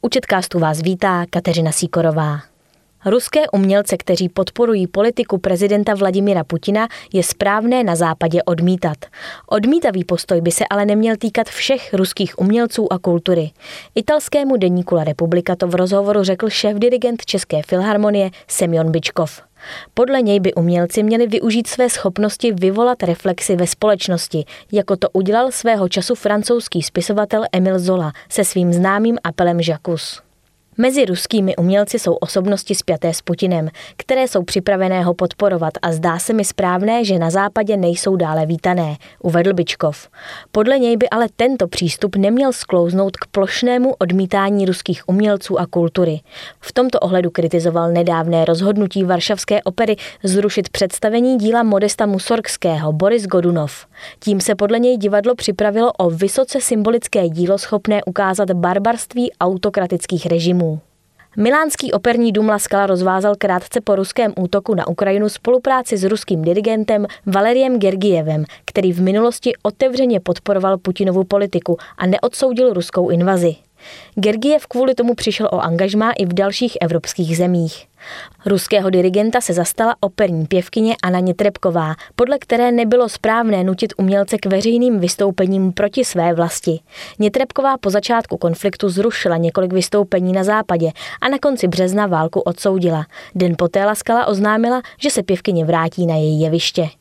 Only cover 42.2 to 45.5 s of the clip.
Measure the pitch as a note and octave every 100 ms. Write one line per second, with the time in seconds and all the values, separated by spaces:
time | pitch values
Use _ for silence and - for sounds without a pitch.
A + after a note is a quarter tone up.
42.2 | G3 A#3 C4+ B3 - F3+ E3+ F#3 G3 -
43.2 | - - F#3+ - B3 B3 B3+ - F3+ F#3
44.2 | F#3+ G3 G3 G3+ F#3+ F3+ - E3+ - F#3
45.2 | G#3+ G3+ -